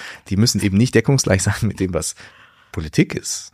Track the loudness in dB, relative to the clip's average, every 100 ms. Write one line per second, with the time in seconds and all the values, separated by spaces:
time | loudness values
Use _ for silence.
0 | -4 -16 -4 0 2 2 2 2 4 4
1 | 4 2 2 0 0 -2 -2 -2 -2 -2
2 | -6 -10 -18 -20 -20 _ _ -10 -2 0
3 | 0 -2 -8 -10 -12